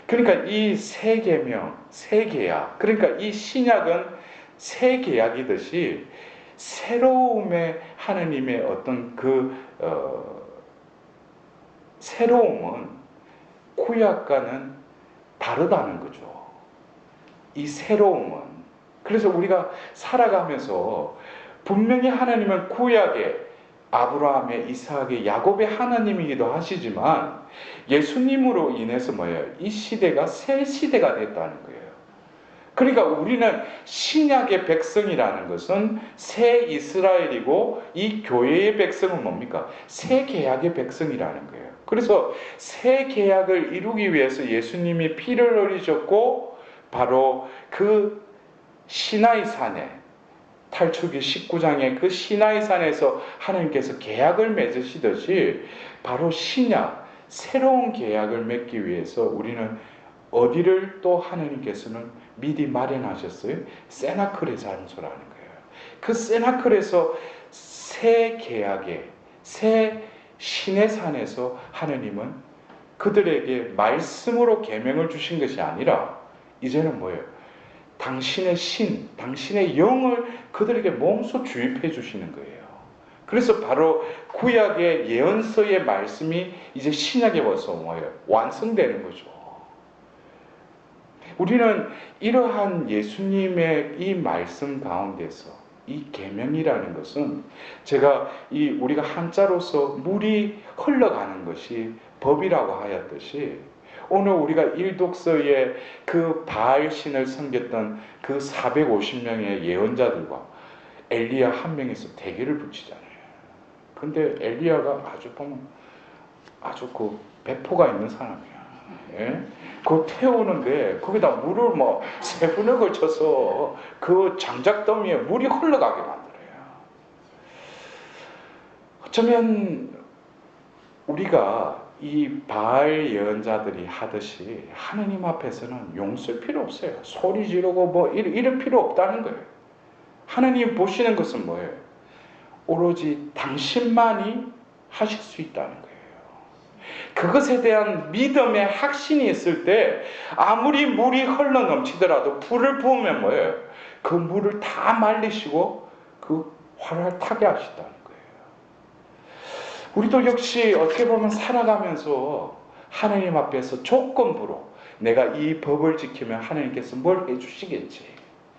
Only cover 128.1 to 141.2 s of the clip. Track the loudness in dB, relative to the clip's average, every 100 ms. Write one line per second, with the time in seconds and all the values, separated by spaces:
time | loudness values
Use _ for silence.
128.1 | -20 -20 -20 -20 -20 -20 -20 -20 -20 -4
129.1 | 2 6 6 4 2 0 -4 -8 -14 -20
130.1 | -20 -20 -20 -20 -20 _ _ -20 _ -8
131.1 | -4 4 4 4 0 -2 -6 -14 -14 -4
132.1 | -2 0 -4 -6 -2 2 4 4 2 0
133.1 | -2 -2 -2 -2 -4 -4 -8 -10 -10 -8
134.1 | -8 -10 -12 -12 -12 -14 -14 -8 -6 -4
135.1 | -4 -4 -4 -6 -10 -10 -12 -12 -8 -6
136.1 | -6 -6 -8 -6 -6 -6 -8 -8 -10 -12
137.1 | -2 0 0 0 0 2 4 4 4 2
138.1 | 2 0 0 0 0 2 4 4 2 2
139.1 | 0 -6 -10 -16 -20 _ _ _ -20 -20
140.1 | -20 -6 2 2 4 2 2 0 2 2
141.1 | 2